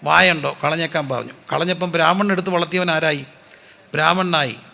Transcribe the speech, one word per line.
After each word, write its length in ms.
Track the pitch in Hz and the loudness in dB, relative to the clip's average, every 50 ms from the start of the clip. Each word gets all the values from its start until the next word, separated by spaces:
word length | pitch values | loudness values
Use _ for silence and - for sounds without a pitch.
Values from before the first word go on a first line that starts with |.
| - | 0
"വായുണ്ടോ?" 460 | 147 156 165 185 185 175 156 143 143 139 - - | 4 4 6 6 6 4 2 -2 -6 -6 -2 -2
"കളഞ്ഞേക്കാൻ" 400 | 147 156 165 165 156 151 165 147 135 | -2 -2 -2 -4 -2 -2 -4 -4 -2
പറഞ്ഞു. 260 | 131 120 113 117 - - - | -4 -6 -6 -8 -14 -20 -12
കളഞ്ഞപ്പം 440 | - - 143 165 180 180 - 180 180 165 | -6 -4 -2 -2 -2 -2 -4 -4 -4 0
ബ്രാഹ്മണൻ 400 | 170 165 160 175 196 208 208 196 | 2 2 4 4 2 2 0 0
എടുത്ത് 180 | 180 175 185 | -2 -2 -2
വളർത്തിയവൻ 400 | 180 170 170 165 170 180 180 180 | -2 -2 -2 -2 -2 -2 -2 0
ആരായി? 320 | 165 156 160 160 151 143 135 135 - - - - - - - - - _ - _ - | -2 0 0 0 -2 -2 -6 -12 -18 -20 -20 -20 -20 -20 -20 -20 -20 _ -20 _ -4
ബ്രാഹ്മണനായി. 600 | 147 156 160 175 185 185 180 170 156 147 127 110 - - - | 0 2 2 2 2 0 0 0 0 0 -2 -4 -10 -14 -20